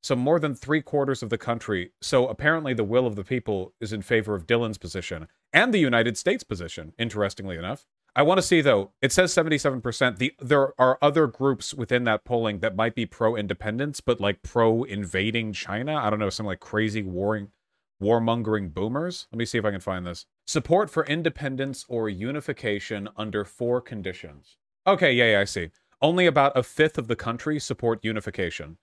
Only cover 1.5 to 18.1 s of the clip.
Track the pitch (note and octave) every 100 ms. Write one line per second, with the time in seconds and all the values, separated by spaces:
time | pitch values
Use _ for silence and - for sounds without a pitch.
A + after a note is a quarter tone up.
1.5 | A#2 - G2 F2 _ - C3+ B2+ G#2+ D3
2.5 | D#3+ D3 A#2 G#2 A#2+ B2+ G2+ F#2+ B2+ -
3.5 | G2+ F2+ _ A2 G#2+ - A2+ G#2+ G#2 E2
4.5 | A#2 A2+ G2 F2 F#2+ - E2 D#2+ _ _
5.5 | D#3 B3 G#3+ C#3+ A#2 A#2 G#2+ - A#3 -
6.5 | F#2 E2 - D#2 - A#2 G#2 G2 - G2
7.5 | E2+ F2 C#3 _ _ _ - D3 F#3+ F3+
8.5 | E3+ C#3+ G#2+ G2 _ C3+ - F3+ - D#3+
9.5 | D3+ C#3+ C3 B2 - B2+ F#2+ B2+ _ B2+
10.5 | C#3+ C3+ - B2+ B2+ D3 D3 D3 - C3+
11.5 | C3 - C#3+ A#2 B2 A#2+ A2 - B2 A2+
12.5 | G2+ A2+ F#2+ A2+ A2+ A2 - A2+ A2+ G2+
13.5 | G2+ A2 A2+ D3 C#3+ - A#2+ G2+ G2 -
14.5 | A#2+ A2+ A2+ B2+ G2+ F#2+ F#2+ G#2 A2+ A2
15.5 | F#2+ - G#2 C#3 D3+ A2 G#2+ G#2 - G#2
16.5 | F2+ - G#2+ A2 G#2+ F#2+ F2+ G2 G#2+ G2+
17.5 | _ _ _ _ _ G2